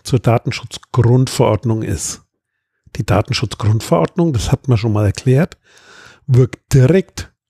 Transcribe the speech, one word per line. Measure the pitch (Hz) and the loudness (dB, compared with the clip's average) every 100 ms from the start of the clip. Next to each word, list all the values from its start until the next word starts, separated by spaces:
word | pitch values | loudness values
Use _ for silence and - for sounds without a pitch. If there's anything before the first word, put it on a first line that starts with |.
zur | - 131 | -4 -2
Datenschutzgrundverordnung | - 113 - - - - _ - 117 123 127 - 120 107 113 110 | 0 0 -2 -10 -12 -18 _ 0 2 2 0 0 0 0 -2 -4
ist. | - - - - _ _ _ _ _ _ _ - | -4 -6 -8 -12 _ _ _ _ _ _ _ -8
Die | 110 | -2
Datenschutzgrundverordnung, | 98 - 123 110 - 107 110 - 170 - - 170 | 0 0 -4 -6 -4 -2 -2 0 0 0 0 -2
das | 120 - | 0 -2
hat | - - | -2 0
man | 113 | 0
schon | 117 | 0
mal | 104 104 | 0 0
erklärt, | - 131 131 170 - _ _ - - - _ - | -2 0 0 0 -6 _ _ -20 -20 -20 _ 0
wirkt | 127 127 - - | 2 2 -2 0
direkt | 139 127 190 185 - - _ | 2 4 2 0 -10 -16 _